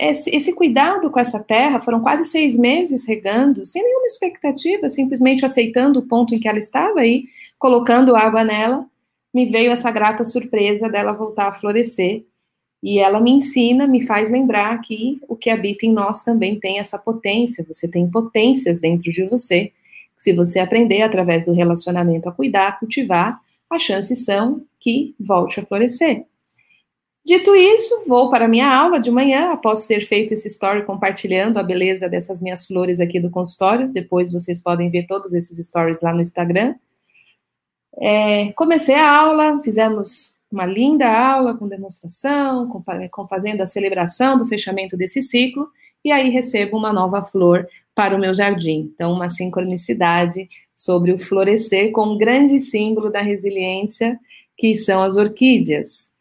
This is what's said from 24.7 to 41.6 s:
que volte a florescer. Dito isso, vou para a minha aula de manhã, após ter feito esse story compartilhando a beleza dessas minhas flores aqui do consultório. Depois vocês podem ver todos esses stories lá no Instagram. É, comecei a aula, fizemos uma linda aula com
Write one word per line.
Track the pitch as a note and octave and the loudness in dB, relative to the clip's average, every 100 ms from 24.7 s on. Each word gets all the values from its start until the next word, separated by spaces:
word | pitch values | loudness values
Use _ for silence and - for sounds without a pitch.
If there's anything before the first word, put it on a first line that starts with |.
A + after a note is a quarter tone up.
| _ | _
que | A#3+ C4 - - | -4 -2 -4 -8
volte | G3+ F3+ F#3 G#3 | -2 0 0 -6
a | G3+ | -4
florescer. | G3+ B3 B3 E4 D#4+ - _ _ _ _ _ _ _ _ _ | -2 0 0 0 0 -8 _ _ _ _ _ _ _ _ _
Dito | D#4 F4+ F#4+ | 2 4 6
isso, | G4 F#4 A4 A4+ A4+ E4+ | 6 8 4 2 -4 2
vou | B3 C4 | 2 4
para | A#3+ A3+ | 4 4
a | |
minha | A3+ C#4 | 4 4
aula | C4 F4 D#4 | 4 4 2
de | A#3+ | 2
manhã, | B3 C#4 C4+ F4 | 2 4 2 0
após | D#4 A3 A3 - | 0 -2 -2 0
ter | G#3 G#3 | -2 0
feito | G#3 G#3+ | 0 0
esse | A3 G#3 | -4 -6
story | - G3 G#3 | -4 -2 -2
compartilhando | G#3 G3 G3 G3 G3 F#3 G#3+ G#3+ | -4 -4 -4 -4 -2 0 0 0
a | |
beleza | F3+ F3+ F#3 F#3 F3+ | -2 0 0 -2 -4
dessas | F3 F3 F3+ | -4 -6 -8
minhas | F#3 F3 - | -8 -10 -6
flores | F#3 F3+ F3 | -4 -2 0
aqui | E3+ F3 | -2 -2
do | F3 | -4
consultório. | F3+ F3 - F#3+ A#3+ C4 | -4 -8 0 0 2 -2
Depois | F#3+ F3 F3+ F3+ | -6 -4 -2 -2
vocês | F3 F3 F3 | -4 -6 -6
podem | F3 F3 F3 | -2 -2 -2
ver | F3 F3 | -2 -4
todos | G3 F#3+ | -8 -4
esses | F3 F3 E3+ E3+ | -6 -6 -12 -6
stories | F3 E3 D#3+ | -2 -2 -2
lá | E3+ | -2
no | E3+ | -2
Instagram. | E3+ - F3 F3+ B3+ - _ _ _ _ _ _ _ _ _ _ _ - | -4 -4 -2 0 -2 -4 _ _ _ _ _ _ _ _ _ _ _ -4
É, | G#3 G#3+ G#3+ G#3 G#3 | 0 2 2 0 -2
comecei | - D#4+ D#4 C4+ | -2 0 2 4
a | C#4+ D4+ | 4 6
aula, | D4 D#4 D#4 D4+ D4 | 6 4 4 2 0
fizemos | A#3 G#3 A3 G#3+ G3 - - - _ | -2 0 0 0 -6 -10 -12 -18 _
uma | G3 F3+ | -6 -4
linda | G3 C#4 D4+ A#3+ | 0 2 4 4
aula | A3 C4 C4+ B3 | 4 4 2 0
com | A3+ | -2